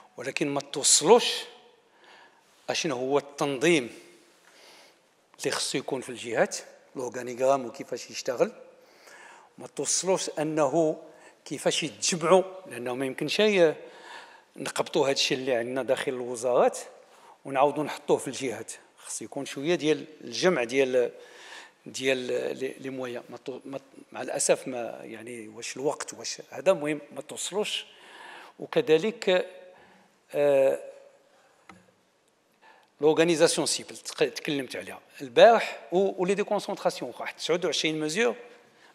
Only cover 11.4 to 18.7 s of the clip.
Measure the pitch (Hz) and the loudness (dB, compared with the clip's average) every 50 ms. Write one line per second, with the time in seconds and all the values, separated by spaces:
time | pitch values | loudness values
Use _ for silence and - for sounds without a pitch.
11.4 | - - 151 127 - 180 - - 170 139 104 - - - 190 160 165 156 185 185 | -12 -12 -8 -2 0 0 0 0 -2 -4 -6 -4 -2 -2 -2 0 4 6 6 6
12.4 | 185 - - - - - - 117 123 123 123 131 139 131 127 - 156 147 - - | 6 2 -8 -16 -16 -14 -12 -10 -8 -6 -4 -4 -4 -4 -4 -4 -4 -2 2 2
13.4 | 214 214 202 185 170 151 147 - - - - - - - - - - - - - | 2 4 6 6 6 4 4 0 -10 -20 -20 -20 -20 -18 -18 -18 -18 -20 -20 -20
14.4 | _ _ - - 139 - - - 147 - - 170 139 135 139 - - - 151 131 | _ _ -14 -10 -10 -8 -4 -4 -4 -2 0 0 2 2 2 0 0 0 0 -2
15.4 | 131 135 127 113 117 123 131 135 123 110 131 123 - 143 131 123 123 120 127 113 | 0 0 0 0 0 -2 -4 -4 0 0 0 0 0 -4 -4 -4 -6 -6 -6 -4
16.4 | 117 127 123 147 226 247 - - - - - - - _ _ - - - - _ | 0 2 4 6 4 4 2 -2 -12 -14 -18 -20 -20 _ _ -20 -20 -20 -20 _
17.4 | - 143 135 131 143 147 143 151 147 - - - - - 160 120 - 143 120 120 | -10 -4 2 4 4 4 4 0 -4 -4 -6 -8 0 0 0 0 0 -6 -8 -6
18.4 | 135 123 104 110 113 - | -6 -6 -6 -6 -10 -14